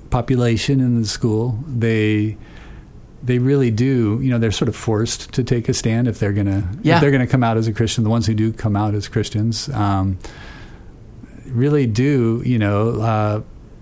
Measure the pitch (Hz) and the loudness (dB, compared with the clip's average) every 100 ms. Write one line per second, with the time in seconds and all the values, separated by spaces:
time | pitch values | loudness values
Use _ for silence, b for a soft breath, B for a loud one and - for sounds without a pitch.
0 | - 127 117 127 120 113 - 135 127 117 | -2 -2 2 2 2 2 2 2 2 2
1 | 107 - 117 107 123 113 156 117 113 110 | 0 -2 0 0 0 -4 -6 -2 0 2
2 | 107 107 107 104 B B B B B - | 2 2 0 -4 B B B B B -20
3 | - - 123 123 131 143 120 107 131 127 | -20 -8 -2 2 2 2 2 2 2 2
4 | 107 113 135 120 113 - 117 - - 107 | 2 2 0 2 0 0 0 0 0 0
5 | 113 - - - 120 120 - - 113 113 | 0 -4 -4 -4 0 0 0 0 0 0
6 | 123 - 101 101 98 98 90 - 156 170 | 0 0 0 0 0 0 -2 -2 2 4
7 | 143 135 123 131 117 110 113 104 110 - | 4 2 2 2 2 2 0 0 0 0
8 | 107 117 113 107 110 107 110 101 107 104 | 2 2 0 0 0 -2 -2 0 0 -2
9 | - 110 104 110 113 107 - 107 101 98 | -2 -4 -2 -2 -2 -2 -4 -2 0 0
10 | 98 95 B B B B B B B - | 0 -2 B B B B B B B -20
11 | - - - - - 120 143 147 123 107 | -20 -20 -20 -18 -6 0 2 4 2 2
12 | 135 139 113 117 127 120 101 101 113 117 | 2 2 2 0 0 2 2 2 0 0
13 | 113 107 107 107 - - - - | 0 0 0 -2 -6 -16 -20 -20